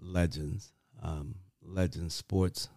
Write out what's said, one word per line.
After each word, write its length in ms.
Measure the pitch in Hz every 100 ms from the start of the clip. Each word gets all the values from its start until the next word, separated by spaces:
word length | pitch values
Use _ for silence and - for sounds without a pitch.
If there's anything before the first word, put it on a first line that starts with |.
Legends, 720 | 90 92 85 69 76 92 - _ _ -
um, 320 | 80 78 73 104 95 _
Legends 520 | 82 95 90 80 82
Sports 540 | - - 95 92 - -